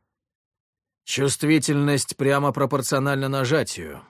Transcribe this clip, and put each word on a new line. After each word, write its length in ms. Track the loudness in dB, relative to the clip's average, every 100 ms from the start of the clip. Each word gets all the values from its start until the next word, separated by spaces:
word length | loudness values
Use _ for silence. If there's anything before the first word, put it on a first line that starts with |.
| _ _ _ _ _ _ _ _ _ _
«Чувствительность 1120 | -8 -2 0 0 2 2 2 2 2 2 -2 -2
прямо 340 | 2 2 0
пропорциональна 760 | 0 0 0 0 -2 0 -2 -2
нажатию», 720 | -2 0 0 0 -6 -10 -14